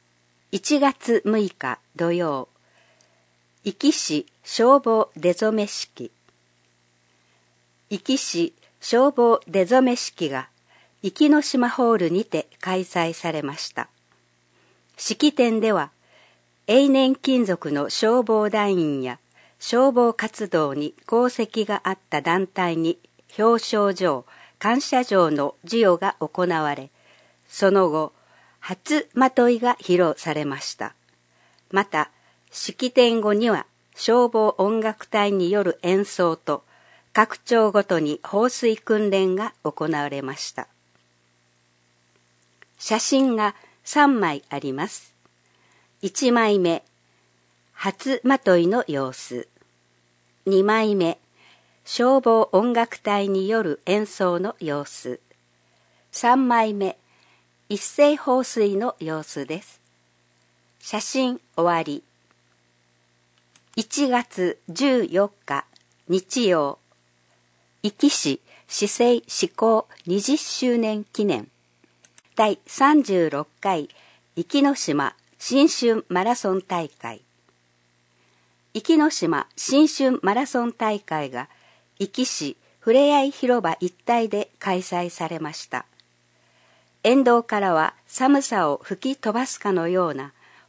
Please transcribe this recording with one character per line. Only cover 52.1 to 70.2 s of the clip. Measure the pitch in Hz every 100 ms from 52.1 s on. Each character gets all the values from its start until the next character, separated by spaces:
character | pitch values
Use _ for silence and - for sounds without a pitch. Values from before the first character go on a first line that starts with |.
| 269
防 | 247 226 220
音 | 196 240
楽 | 233 233 -
隊 | 208 202 196
に | 190 190
よ | 226
る | 180 147 -
演 | 208 208
奏 | - 185 175
の | 202 -
様 | 160 143
子。 | 143 - 123 123 _ _ _ _ _ _ _ _ _
三 | - 240 262 254
枚 | 233 220
目、 | 202 190 - _ _ _ _ _ _ _
一 | 208
斉 | - - 294 294
放 | - 254
水 | 247 226 202 196
の | 240 -
様 | 160 156
子 | 151 147
で | 131 165
す。 | - - _ _ _ _ _ _ _ _ _ _
写 | - 214
真 | - 262 254 247 _ -
終 |
わ | 175 165
り。 | 160 143 - _ _ _ _ _ _ _ _ _ _ _ _ _ _ _ _
一 | - - - 277
月 | 247 - - 180 - -
十 | 170 277 254
四 | 196 180 202 - -
日、 | 139 - _ _ _ -
日 | 185 - 262 208
曜、 | 165 143 - _ _ _ _ _ _ _ _ _ _
壱 | 104
岐 | - 143
市 | - 147 131 _ _ _
市 | -
政 | 202 - 240 240 -
施 | - 170
行 | - 226 220 - - 175
二 | 196